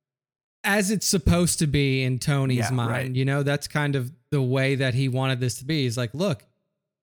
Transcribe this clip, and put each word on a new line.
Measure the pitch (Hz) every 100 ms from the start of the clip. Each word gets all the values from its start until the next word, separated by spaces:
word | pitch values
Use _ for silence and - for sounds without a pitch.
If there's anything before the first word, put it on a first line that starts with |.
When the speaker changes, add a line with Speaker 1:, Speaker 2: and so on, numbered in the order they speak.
| _ _ _ _ _ _
Speaker 1:
as | - 202 190
it's | 214 -
supposed | 196 - 170 175 -
to | 156
be | 143 139 131
in | 131 127
Tony's | 151 143 135 127
Speaker 2:
Yeah, | 120
Speaker 1:
mind, | 127 117
Speaker 2:
right. | 120 131 127
Speaker 1:
you | 131
know, | 143
that's | 143 143 -
kind | 151 147 139
of | 123 - _
the | 147
way | 127 135 135 135
that | 135
he | 123 135
wanted | 127 131 127
this | 127 -
to | 131
be. | 156
He's | 131 117
like, | 120
"Look, | 139 196 131 - _ _ _ _ _